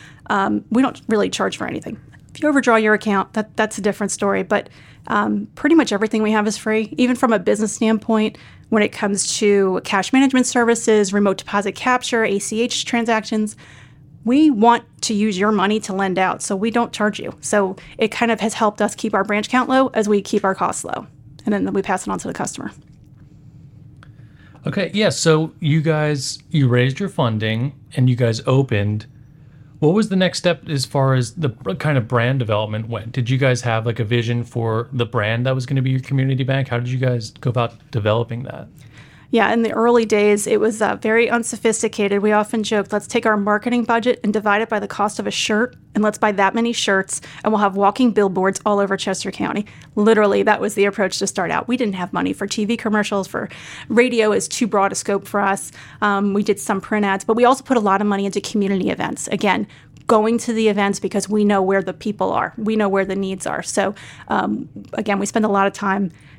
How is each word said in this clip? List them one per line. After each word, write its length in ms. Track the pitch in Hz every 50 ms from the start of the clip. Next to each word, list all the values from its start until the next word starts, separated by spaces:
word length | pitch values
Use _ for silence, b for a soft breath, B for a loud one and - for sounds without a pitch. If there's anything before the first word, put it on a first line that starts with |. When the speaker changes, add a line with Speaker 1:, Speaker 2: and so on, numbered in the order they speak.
| B B B B B
Speaker 1:
um, 360 | - 208 196 196 202 208 208 - -
we 120 | 214 247
don't 180 | 262 - - - - -
really 220 | 220 208 196 185
charge 260 | - - 190 190 -
for 100 | - -
anything. 320 | - - - - - 220 - - - - - - - -
If 80 | -
you 60 | 302 302
overdraw 260 | 277 277 - 240 226
your 200 | 220 214 214 214
account, 380 | 208 - 220 196 196 - -
that, 240 | - 220 208 - -
that's 220 | - 220 214 - -
a 20 |
different 300 | 190 208 190 - 208 196
story. 320 | - - 208 202 196 190
But, 260 | 180 - 180 - - - B B B B B B B
um, 400 | - - 208 214 220 208 202 208 - -
pretty 220 | - - 294 330
much 160 | 320 240 -
everything 300 | 208 196 226 214 - 214
we 100 | 214 214
have 140 | 220 214 208
is 100 | 220 208
free, 360 | - - 220 220 220 220 208 -
even 180 | - 247 247 254
from 180 | 240 277 233
a 60 | 226 196
business 340 | 180 208 208 208 220 208
standpoint. 640 | - - 226 220 220 214 - - 220 214 214 214 - B B B B B B B
When 120 | 226 214
it 80 | 208 -
comes 460 | - - 220 202 202 196 - - -
to 460 | - 220 208 202 196 196 190 180 - -
cash 280 | - 208 196 - -
management 340 | - 262 277 262 262 254 247
services, 640 | - - 254 233 233 233 233 - 226 220 214 208 190
remote 240 | 196 202 202 202 190
deposit 360 | - - - - 202 196 202
capture, 520 | - - - 254 247 254 - - 247 226 220
A 140 | - 196 202
C 240 | - - 220 220
H 240 | 240 240 - - -
transactions, 680 | - - 233 226 233 226 220 214 - 226 214 214 214 - B B B B B B B B B B - - - -
we 260 | 226 254 294 311 302
want 340 | 262 202 220 233 233 233 - - - -
to 120 | - - 220
use 240 | 202 214 220 185 180
your 140 | 202 214
money 260 | 214 202 185 202 214 220
to 120 | 214 -
lend 260 | 190 190 196 190 180 190
out, 240 | 185 185 - -
so 140 | - - 202
we 140 | 190 214 233
don't 200 | 220 240 233 233
charge 300 | - - 208 214 208 -
you. 160 | - - - -
So 360 | - - 226 208 196 185 190 B B B B B
it 100 | 226 214
kind 240 | - - 233 233
of 80 | 220 208
has 140 | 202 220 -
helped 260 | - 226 208 208 -
us 140 | 208 - -
keep 200 | - - 214 226
our 80 | 190
branch 280 | 196 208 208 208 214 -
count 180 | - 254 247 -
low 200 | 262 262 269 -
as 200 | - 220 208 208
we 140 | 214 202
keep 200 | 190 - - 202
our 120 | - 190 190
costs 300 | - 180 - - - -
low. 220 | - - - - - - - - - - - -
And 80 | 214
then 200 | 208 196 185 190
we 100 | 185 196
pass 240 | 190 - 185 185 -
it 40 | 202
on 80 | 196 175
to 60 | -
the 80 | - -
customer. 380 | - - - - - - - - - - - - - - - - - - - - - - - - - - - - - - - - - B B B B B B B B B B B B -
Speaker 2:
Okay, 240 | 185 - 202 185 - 190
yeah, 160 | 208 214 175
so 420 | 131 - - 165 156 156 160 160 - -
you 220 | 170 143 151 160
guys, 600 | 143 165 156 151 151 151 151 139 135 - - - - -
you 160 | - 151 135
raised 320 | 120 123 123 123 135 135 -
your 120 | 202 185
funding 680 | - - 135 117 110 107 110 107 110 113 127 147 - - - - -
and 140 | 135 127 127
you 80 | 123
guys 240 | 117 123 117 110 113 -
opened. 600 | 139 131 135 135 - 117 101 101 104 107 107 - - B B B B B B B B B B B B B B
What 120 | 156 147
was 160 | 180 220 208 -
the 80 | 190
next 220 | 185 185 175 - -
step 280 | - 180 165 - -
as 200 | - 151 135 135
far 260 | - - 139 135 135
as 220 | 131 127 117 107 -
the 160 | 175 156 131
br-, 240 | - - - 95 95
kind 240 | - - 156 147 131
of 100 | 107 110
brand 300 | 127 117 117 123 135 135
development 500 | 120 104 104 104 110 107 110 110 110 113
went? 240 | 117 101 107 113
Did 160 | - 135 120 113
you 80 | 135
guys 240 | 127 139 131 123 123
have, 220 | - 123 113 113 110
like, 160 | 120 110 -
a 40 | 110
vision 380 | 101 123 120 110 117 120 120
for 460 | 117 - - 120 113 113 110 113 117 - -
the 100 | 113 117
brand 400 | 113 127 117 104 107 113 117 123
that 100 | 131 131
was 120 | 131 123
gonna 160 | - 143 135
be 80 | 127 131
your 100 | 131 131
community 440 | 131 - 139 135 131 135 135 131 135
bank? 240 | 127 135 135 135 -
How 100 | 120 120
did 100 | 123 123
you 80 | 131 127
guys 340 | 131 127 123 117 107 -
go 180 | - - - 131
about 240 | 110 127 117 113 - - - -
developing 540 | - 117 101 107 107 113 120 - 117 120 -
that? 240 | - - - - - - - B B B B B B B B B B
Speaker 1:
Yeah, 220 | - 226 202 -
in 120 | 226 233 226
the 80 | 220
early 320 | - 220 226 240 240 233 226
days, 420 | 208 220 208 208 208 208 202 -
it 140 | - 220 202
was, 200 | 214 214 202 214
uh, 140 | 214 196 208
very 320 | 202 - 220 220 226 240 -
unsophisticated. 920 | 233 240 226 - 240 214 - 226 214 - - 214 - - 208 196 202 202
We 80 | 196 214
often 320 | 208 208 208 208 - 220
joked, 300 | 208 - 220 208 196 -
"Let's 160 | 214 208 - -
take 180 | - 233 -
our 100 | 226 214
marketing 460 | 208 202 208 208 208 - 240 247 240
budget 380 | 226 - 226 233 214 247 - -
and 100 | - 202
divide 300 | 208 214 208 214 202 214
it 60 | 226 220
by 100 | 226 202
the 80 | 202
cost 320 | 196 - - 202 214 - -
of 80 | 202
a 60 | 208
shirt, 420 | - - - - 214 214 240 247 - - - -
and 120 | - 202 214
let's 140 | 214 208 -
buy 120 | 233 214
that 240 | 202 196 196 190 -
many 180 | 233 233 233
shirts, 480 | 226 - - 214 196 190 190 - - - B B B B
and 100 | B 214
we'll 100 | 220 214
have 120 | 208 196 190
walking 380 | 196 202 196 202 - 254 240
billboards 480 | 196 214 202 190 180 190 185 190 190 - -
all 140 | 214 208 202
over 180 | 202 190 190
Chester 360 | 185 - 202 190 - - 190
County." 340 | - - 208 - - 208 208 B B B B B B
Literally, 480 | 214 208 220 226 214 214 202 202 202 196
that 160 | 214 208 -
was 140 | 196 202 -
the 100 | 202 196
approach 340 | 202 202 - 196 185 - -
to 80 | 202
start 240 | 185 - 202 180 165
out. 160 | 160 156 -
We 100 | - 247
didn't 200 | 254 240 208 190
have 160 | 185 180 -
money 200 | - - 180 185
for 140 | 190 - 196
T 180 | 208 - 226 208
V 120 | 202 233
commercials, 500 | 220 - 220 214 208 208 - 208 196 185
for 220 | - - - 214 - B B B B B B B B
radio 420 | 220 233 247 254 233 226 214 214
is 160 | 202 196 196
too 220 | - - - 247 190
broad 240 | - 202 196 196
a 20 | 196
scope 320 | - - - 202 196 202
for 140 | - - 202
us. 320 | 202 196 196 196 - - B B B B B B
Um, 320 | 214 208 202 196 202 202
we 120 | 196 208 208
did 160 | 220 196 -
some 200 | - - 208 190
print 240 | - - 220 208 208
ads, 200 | 196 190 190 -
but 100 | - 220
we 100 | 240 240
also 200 | 240 269 - -
put 120 | - 262
a 40 | 240
lot 200 | 208 196 190 196
of 60 | 208
money 200 | 208 202 196 196
into 140 | 196 - 202
community 500 | - - - 208 196 196 196 185 185 -
events. 360 | - 170 - - - - - -
Again, 380 | - 185 - 202 185 220 202 B B B B B B - -
going 320 | - 240 214 214 226 233 233
to 140 | - 247
the 160 | 226 220 220 214
events 320 | 196 208 202 196 196 -
because 280 | - 190 - 202 190 190
we 160 | 214 214 208
know 160 | 208 208 196
where 220 | 185 190 196 196
the 120 | 190 190 -
people 360 | - - 208 202 - 190 190
are. 220 | - - - - -
We 200 | 226 214 214 220
know 120 | 214 208 196
where 180 | 196 196 190
the 100 | 196 190
needs 320 | 196 196 190 190 185 - -
are. 160 | - - -
So, 320 | - - 214 196 196 202 B B B B B B B
um, 400 | - 196 - 202 214 - - - - 208 196 -
again, 260 | - - 208 214 202 190
we 80 | 202
spend 180 | 202 - 226 214
a 40 | 214
lot 180 | 196 196 196
of 60 | 196
time 400 | 196 - 208 196 190 202 196 170 B B B B B